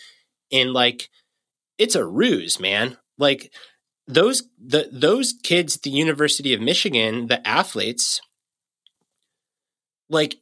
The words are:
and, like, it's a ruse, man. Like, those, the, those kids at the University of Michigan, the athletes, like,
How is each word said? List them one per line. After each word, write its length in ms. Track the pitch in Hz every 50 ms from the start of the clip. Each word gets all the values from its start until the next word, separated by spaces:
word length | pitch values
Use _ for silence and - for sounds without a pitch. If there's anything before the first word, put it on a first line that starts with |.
| - - _ _ _ _ _ _ _ _
and, 200 | 131 131 127 127
like, 380 | 127 127 123 123 123 123 - - _ _ _ _ _ _ _ _ _ _ _ _ _ -
it's 160 | 220 233 -
a 100 | 160 98
ruse, 540 | 82 92 135 220 254 - 95 82 82 - -
man. 380 | 92 95 101 104 117 127 123 - _ _ _
Like, 340 | - 143 143 139 139 - - - - - - _ _ _ _ _ _ _
those, 380 | - 123 160 190 247 269 - - _ _ _ 113
the, 260 | 131 147 151 - -
those 420 | 135 123 147 160 214 269 262 240 - -
kids 360 | - - 175 180 170 - -
at 40 | -
the 80 | - 143
University 640 | 135 143 160 160 147 139 151 143 - - 139 135 123
of 80 | 101
Michigan, 680 | 113 139 175 - - 202 135 117 110 110 110 123 120 117
the 120 | 123 - -
athletes, 720 | 107 117 160 196 - - 107 101 110 120 120 - - - - - _ _ _ _ _ _ _ _ _ _ _ _ _ _ _ _ _ _ _ _ _ _ _ _ _ _ _ _ _ _ _ _ _ _ _ _
like, 280 | - 156 156 147 147 - -